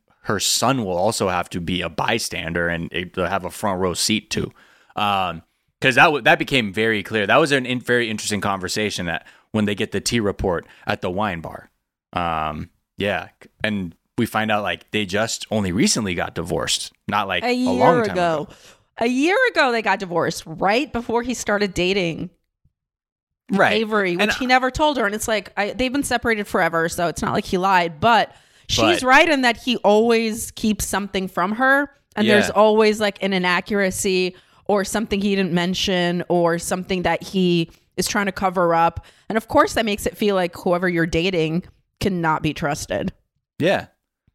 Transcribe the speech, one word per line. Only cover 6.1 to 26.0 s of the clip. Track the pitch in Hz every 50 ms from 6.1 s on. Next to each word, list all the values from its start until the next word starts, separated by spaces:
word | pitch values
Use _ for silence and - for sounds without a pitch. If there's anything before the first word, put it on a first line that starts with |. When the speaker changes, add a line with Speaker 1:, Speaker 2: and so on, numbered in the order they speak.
| 147 135
Speaker 1:
that | 110 147 170 165
became | 151 - 139 131 110 101
very | 90 110 110 113 110 101
clear. | - - 110 110 101
That | 98 113 143
was | 160 139
an | 143 135 127
in-, | 120 127 123
very | - - 123 120 117 110
interesting | 107 104 - - 107 98
conversation | 90 104 98 92 90 90 - 107 107 101 - - 87
that | 85 82 - - - - _ _ _
when | - 107 104
they | 101 104
get | 92 110 -
the | - 98
tea | - - 120 117
report | 104 98 92 - - 95 87 80 - - - - -
at | - 104 -
the | - 95
wine | 90 98 107 101 87 82
bar. | 78 76 71 - - - _ _ _ _ _ _ _ - -
Um, | 90 87 82 80 78 78 78 76 78 85 - _ _ _ _ _
yeah. | - 95 104 92 85 90 - _ _ - - _ -
And | - 107 104 101 92 85 - _ _ _ -
we | - 117
find | - - 110 110 110
out, | 107 107
like, | 101 92 85 80 - _
they | - 107 107
just | 87 95 101 113 - - - - -
only | 113 110 98 92
recently | 85 110 196 214 - - 107 95 87
got | 87 82 82 -
divorced, | 87 82 87 85 69 64 - - - - - _ _ - -
not, | 101 104 101
like, | 95 92 90
Speaker 2:
A | 226 247
Speaker 1:
a |
Speaker 2:
year | 247 247 254 254
Speaker 1:
long | - 247 - - 247 240 220
time | 208 180
Speaker 2:
ago. | 180 175 170 160 147 156
Speaker 1:
ago. | - - - - - - _ _ _ - -
Speaker 2:
A | 226 247
year | 247 262 285 349 392 523 508 480
ago, | - 339 294 254
they | 233 226
got | 208 208 - -
divorced | 196 175 175 165 135 147 - - -
right | 170 160 - 185 190 214 254 302 -
before | - 233 233 - 226 233 240
he | 254 226
started | - - - 208 202 208 196 -
dating | 170 175 185 196 208 175 170 156 - 175 180 _ _ _ _ _ _ _ _ _ _ _ _ _ _ _ _ _ _ _ _ _ _ _ -
Speaker 1:
Right. | - 196 165 110 202
Speaker 2:
Avery, | 220 226 214 220 208 196 180
Speaker 1:
And | 175 175
Speaker 2:
which | 202 220 -
he | - 262
never | 247 254 254 262 254
told | 254 - 311 302 285
her. | 262 226
And | 202 208
it's | 220 - 240
like, | 220 202 196 - -
I, | 196 202 202
they've | - 202 254 254
been | 247 285